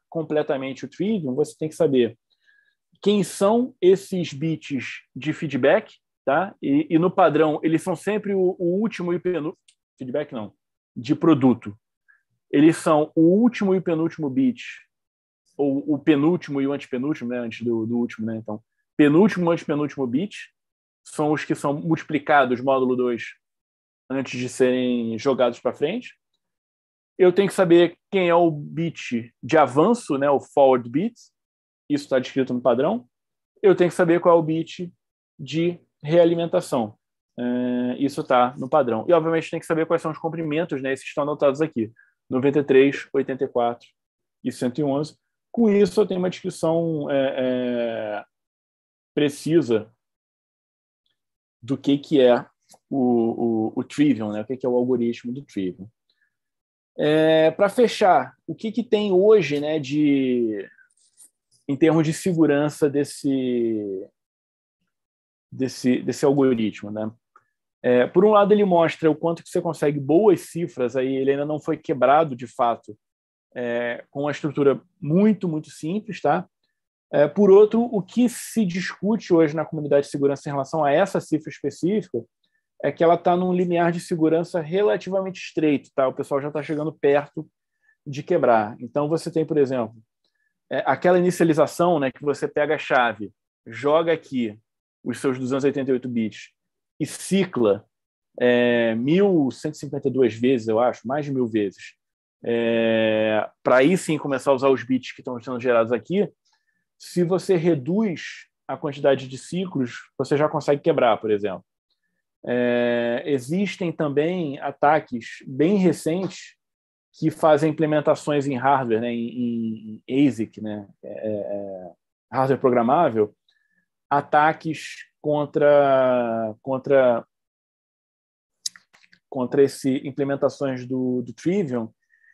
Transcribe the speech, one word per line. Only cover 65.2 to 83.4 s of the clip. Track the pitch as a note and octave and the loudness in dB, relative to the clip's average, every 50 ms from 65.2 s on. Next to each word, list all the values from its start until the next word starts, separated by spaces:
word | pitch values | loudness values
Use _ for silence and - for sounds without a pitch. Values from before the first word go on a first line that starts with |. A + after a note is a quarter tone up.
| _ _ _ _ _ - | _ _ _ _ _ -16
desse, | - B2 C3 B2 - - - B2+ B2+ - | -8 -6 -6 -6 -6 -4 0 0 0 0
desse | - C3 A#2+ - - | -2 -6 -4 0 2
algoritmo, | C#3+ C#3 C#3+ C3+ C3 B2+ A2+ A2 G2+ - - - G#2 | 2 2 4 2 2 2 0 -2 -4 -6 -8 -14 -10
né? | G#2 G#2+ G#2+ A2 - _ _ _ _ _ _ _ _ _ _ _ _ _ | -8 -8 -8 -8 -10 _ _ _ _ _ _ _ _ _ _ _ _ _
É, | - B2 B2 B2 B2 - | 0 2 2 4 2 2
por | - F3+ G3+ | 2 4 4
um | G#3+ | 6
lado, | G#3+ G3+ G3+ F#3 | 6 6 6 6
ele | G#3 G#3 G#3 | 4 4 4
mostra | F#3+ F3+ E3+ E3 D3+ - - D#3+ D#3 | 4 4 2 2 2 0 0 0 0
o | D3 | 0
quanto | D3+ - E3 E3+ D#3+ - | 0 -2 -4 -4 -4 -8
que | - | -6
você | - F#3 | -6 -4
consegue | E3+ E3+ D3+ - D#3 D3 D3+ C#3+ | -4 -4 -4 -2 -2 -2 -2 -2
boas | C3+ C3+ D#3 F3+ G#3+ G#3+ E3+ - | -2 2 2 4 6 6 4 4
cifras, | - - - E3 F3 E3 - B2+ B2+ A#2+ A#2+ | 0 -10 -8 -6 -6 -6 -4 -4 -4 -2 -2
aí | C3+ B2+ C3+ C3+ | -2 -2 -2 -2
ele | C3+ C3+ C3+ | -2 0 0
ainda | C#3 C#3 C#3+ | 0 0 -2
não | D3+ D3+ D3 | -4 -6 -6
foi | - E3 D#3 | -4 -6 -6
quebrado, | D3 - - D#3+ B2+ B2+ B2+ C#3+ D#3 E3 D3+ B2+ | -6 -4 -6 -2 0 2 4 4 4 2 0 -4
de | A#2+ B2+ A#2 | -10 -12 -12
fato, | - - B2 A#2 A2+ G#2+ _ - G#2 _ _ _ _ _ _ _ _ _ _ _ - | -4 -2 -2 -2 -2 -4 _ -20 -20 _ _ _ _ _ _ _ _ _ _ _ -10
é, | B2+ B2 A#2+ A#2+ A#2+ A#2+ A#2+ A#2+ - - _ | -8 -6 -4 -4 -4 -4 -6 -8 -10 -12 _
com | - C#3 | -10 -8
uma | C#3+ D3 | -6 -6
estrutura | C#3 - - D3+ C3+ D3 C#3+ C#3 C3 - - _ _ - | -6 -6 -6 -6 -2 2 2 2 2 0 -6 _ _ -12
muito, | - C#3+ D#3 F#3 G#3 A3 G#3+ - - F3+ | -6 0 2 4 4 4 2 0 -2 -6
muito | D#3 D#3 D3+ - | -6 -6 -8 -12
simples, | - - - D#3 F#3 G#3+ G#3+ - F3 - | -16 -12 -8 -6 -6 -8 -8 -10 -12 -4
tá? | - C#3+ D3+ F3+ F3 _ _ _ _ _ _ _ _ _ _ _ _ - | -2 0 0 0 -2 _ _ _ _ _ _ _ _ _ _ _ _ -4
É, | - D3 D3 D3+ | 2 2 2 2
por | - G3 G#3 F#3+ | 2 2 6 8
outro, | F#3+ G3+ G#3+ G#3 - A3+ | 8 8 8 6 4 0
o | A#3+ A#3+ - G3 | -2 0 -4 -6
que | F3+ - - A#3 B3 A#3 | -6 -4 0 0 0 0
se | - - - - - A3+ A3 | 0 -4 -12 -6 -2 -2 -2
discute | F3 E3 F#3 F3 - - - - G3+ A3+ G#3 - - | -2 -2 -6 -8 -8 -8 -4 -2 -2 -2 -2 0 2
hoje | F3+ E3 D#3+ D3 D3+ | 4 4 4 4 2
na | D#3+ D3+ | -4 -6
comunidade | - - D#3 D3 C#3 C#3+ C#3+ C#3+ | -6 -6 -6 -2 2 2 2 0
de | - | 0
segurança | - C#3+ C#3 C#3 C#3+ - - D#3 | -4 0 0 0 0 -2 -6 -6
em | |
relação | C#3+ C#3 C3+ - - D#3+ | -4 -4 -4 -4 -2 0
a | D3+ C#3+ | 0 2
essa | C#3+ D#3+ G3 - - F3 | 2 2 2 0 -2 -4
cifra | - - D#3+ D3+ - D3+ | -4 -2 -6 -6 -6 -8
específica | - - - C#3+ C#3 - - F3 G#3 G#3+ - - - A#2+ - _ _ _ _ _ _ _ _ _ _ - | -14 -8 -8 -8 -6 -4 -4 -2 -2 -2 -4 -4 -8 -8 -8 _ _ _ _ _ _ _ _ _ _ -6
é | - C#3 | -6 -4
que | C#3+ - | 0 2
ela | E3+ E3 F3 | 2 4 2
tá | E3+ - F#3 F3 | 2 2 0 0
num | F3+ | 0